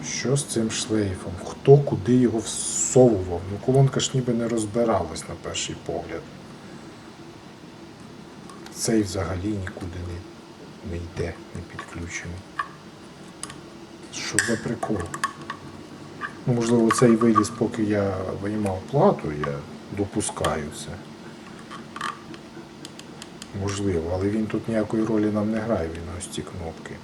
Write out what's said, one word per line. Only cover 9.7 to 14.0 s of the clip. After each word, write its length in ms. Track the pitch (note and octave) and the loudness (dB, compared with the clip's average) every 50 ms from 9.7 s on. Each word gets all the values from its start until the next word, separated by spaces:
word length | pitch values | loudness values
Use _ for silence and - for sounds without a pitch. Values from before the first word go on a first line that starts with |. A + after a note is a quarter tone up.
| - - F#2+ F2 E2+ F2+ F2+ F2 | -8 -8 -10 -8 -8 -8 -8 -8
не, 240 | F2 F2 F2+ - - - - - - - - - - - - F2 | -8 -10 -10 -14 -16 -18 -18 -18 -18 -18 -18 -18 -18 -14 -10 -8
не 60 | E2+ | -8
йде, 380 | E2+ E2+ F2 - - F2 E2+ E2 - - - - | -8 -8 -8 -6 -6 -6 -6 -6 -10 -14 -12 -12
не 60 | F#2 F2 - | -12 -12 -10
підключений. 680 | - - - - - E2+ E2+ F2 - - - F2 F2 F#2 G2 - - - - - - - - - - - - - - - - - - - - - - - - - - - - - - - | -12 -12 -12 -10 -10 -10 -8 -8 -8 -8 -8 -8 -10 -10 -12 -14 -10 -10 -10 -10 -10 -18 -18 -18 -18 -18 -18 -18 -18 -18 -18 -18 -14 -14 -14 -14 -14 -16 -16 -18 -18 -18 -18 -18 -18 -18